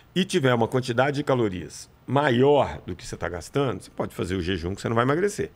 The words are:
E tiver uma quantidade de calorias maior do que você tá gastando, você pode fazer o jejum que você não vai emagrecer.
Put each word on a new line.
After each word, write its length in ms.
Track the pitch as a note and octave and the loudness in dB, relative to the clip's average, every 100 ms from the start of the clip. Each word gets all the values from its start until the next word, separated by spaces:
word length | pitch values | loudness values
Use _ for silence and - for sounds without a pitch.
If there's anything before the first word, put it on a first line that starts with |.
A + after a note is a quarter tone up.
| - | -8
E 100 | F3 | -4
tiver 300 | F#3+ F#3 C3 | 0 2 4
uma 140 | A#2+ A2+ | 4 2
quantidade 480 | B2+ B2+ A#2 C3+ C#3+ | 0 -2 0 0 0
de 80 | |
calorias 680 | C#3+ B2+ A2 F2+ D2 - - _ - | 0 2 2 -2 -10 -14 -20 _ -2
maior 720 | C3 D3 A#2+ C#3 C#3+ G2+ D#2 - | 0 2 4 6 4 2 -4 -12
do 80 | |
que 100 | F2+ | -12
você 120 | - G#2 | -12 -8
tá 120 | E2 | -8
gastando, 540 | F2 - C#3 C#3 F#2+ | -8 -6 -2 -2 -2
você 80 | - | -8
pode 240 | - G#2 | -8 -8
fazer 220 | - F#2+ F#2+ | -6 -4 -2
o 40 | |
jejum 320 | E2+ F#2+ F2 G2 | -2 -4 -4 -6
que 40 | |
você 80 | - | -2
não 60 | |
vai 100 | A#2 | 0
emagrecer. 460 | B2+ D#3 G3+ - E2 | 2 2 0 -4 -8